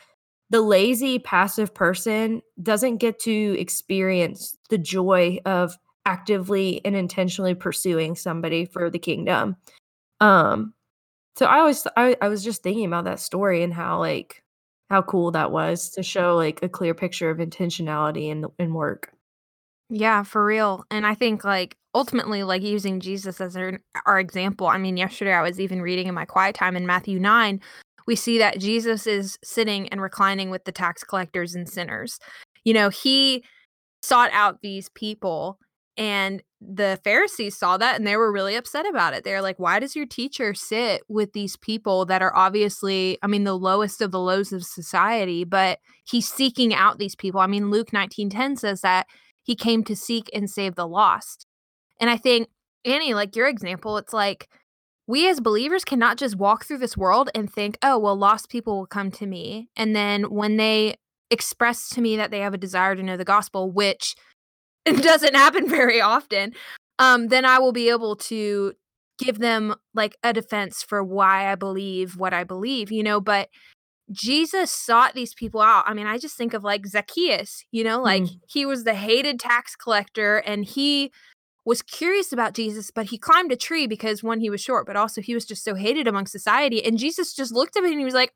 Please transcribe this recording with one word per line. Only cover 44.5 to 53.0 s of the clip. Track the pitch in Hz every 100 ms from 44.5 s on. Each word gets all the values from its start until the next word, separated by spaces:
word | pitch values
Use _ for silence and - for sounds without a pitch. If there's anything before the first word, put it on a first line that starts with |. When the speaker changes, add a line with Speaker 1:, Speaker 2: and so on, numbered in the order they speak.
Speaker 2:
of | 190
society, | 175 - 165 185 196 226 190 170
but | 175 190 190 - _ _
he's | - 233 -
seeking | - 269 240 240
out | 214 196 -
these | 202 -
people?" | 196 190
I | 190
mean, | 202 202
Luke | 208 226
nineteen | 208 196 - 202
ten | 202 269 277
says | 208 190
that | 190 185 - _ _ _
he | - 233
came | 233 226
to | 214 208
seek | - 233 -
and | 214 202
save | - 196
the | 175 170
lost. | 175 208 - - - _ _ _ _ _ -
And | 233
I | 233
think, | 254 240 226 _ _ _
Annie, | 240 277